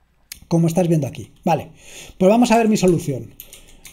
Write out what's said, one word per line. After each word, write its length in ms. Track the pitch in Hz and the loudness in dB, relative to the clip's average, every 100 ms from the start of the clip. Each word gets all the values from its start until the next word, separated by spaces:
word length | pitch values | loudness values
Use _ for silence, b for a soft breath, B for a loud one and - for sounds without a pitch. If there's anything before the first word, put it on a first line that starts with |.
| _ _ _ - - | _ _ _ -20 -4
como 200 | 170 165 | 0 0
estás 200 | 165 170 | 0 0
viendo 200 | 160 127 | 0 -2
aquí. 240 | - 98 _ | -10 -18 _
Vale, 280 | 175 156 - B B B B - | -4 -4 -4 B B B B 0
pues 120 | 190 | 2
vamos 220 | 233 240 | 4 4
a 60 | 226 | 2
ver 120 | 220 | 2
mi 80 | 214 | 2
solución. 560 | 185 160 - 123 110 - B B B B B | 2 0 -2 -8 -12 -20 B B B B B